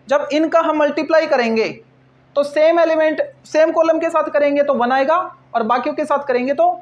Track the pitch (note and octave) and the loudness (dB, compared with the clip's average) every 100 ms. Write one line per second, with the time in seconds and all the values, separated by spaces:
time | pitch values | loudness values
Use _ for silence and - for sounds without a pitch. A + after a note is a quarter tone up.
0 | - C#4+ C#4+ C#4+ D#4 E4 D#4+ D4+ D4 D4 | -4 -2 0 -2 0 0 0 0 0 -2
1 | D#4 D#4+ D#4+ C#4 A#3 A3+ G3 - - _ | 0 0 2 0 0 -2 -4 -6 -20 _
2 | _ _ _ - C#4+ D#4 D#4 E4+ E4 D#4+ | _ _ _ -4 -2 2 2 4 2 2
3 | D#4 D#4 C#5+ - - D4+ D#4+ E4 D#4+ D#4+ | 0 -2 -6 -8 -4 0 2 2 2 0
4 | E4 E4 D4+ D4+ C#4+ C#4+ C#4+ B3 A#3+ C4+ | 0 0 0 2 0 0 0 0 0 0
5 | C#4 E4+ F4+ - _ A#3 A3 B3 C4+ D4 | 0 0 -2 -12 _ -4 -2 -2 -2 -4
6 | D4+ C#4+ - B3 B3+ C#4+ E4+ F4 | -2 -4 -2 -2 -2 0 0 0